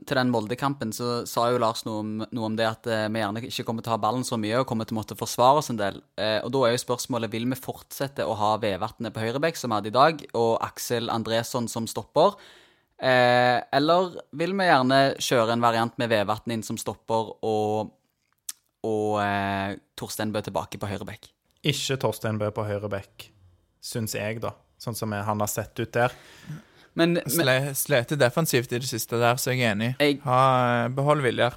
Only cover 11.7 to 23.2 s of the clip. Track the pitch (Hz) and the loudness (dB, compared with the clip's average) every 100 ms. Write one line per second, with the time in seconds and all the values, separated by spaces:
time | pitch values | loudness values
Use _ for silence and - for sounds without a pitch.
11.7 | 120 110 - - 147 196 - - - _ | -4 -6 -6 -2 4 4 2 -12 -20 _
12.7 | _ _ - 131 127 123 123 123 120 - | _ _ -2 2 6 6 6 4 2 0
13.7 | 139 151 175 180 - - 139 170 196 180 | 2 4 4 2 -6 -12 -6 -2 0 4
14.7 | 139 127 135 139 - - 127 110 117 120 | 6 6 6 4 2 2 2 4 2 2
15.7 | 113 117 - 117 110 101 110 - 113 107 | 2 0 -2 2 2 2 -2 -4 -6 -6
16.7 | 113 - 104 - 113 107 - 110 107 107 | -6 -8 -8 -2 -2 -2 -4 -2 0 0
17.7 | 107 104 - _ _ _ _ - - _ | 0 -4 -10 _ _ _ _ -14 -14 _
18.7 | _ 110 107 107 104 101 101 98 98 98 | _ -2 0 0 2 0 0 0 -2 -4
19.7 | 98 - - 110 - 107 104 101 87 - | -8 -14 -12 -8 -6 -4 -4 -4 -4 -6
20.7 | 101 101 101 196 110 - _ _ _ 156 | -8 -6 -6 -8 -14 -20 _ _ _ -4
21.7 | - - 131 113 - 113 107 104 107 104 | -2 -4 -2 -2 -2 -4 -2 -4 -4 -4
22.7 | 101 104 101 - - | -4 -4 -8 -10 -18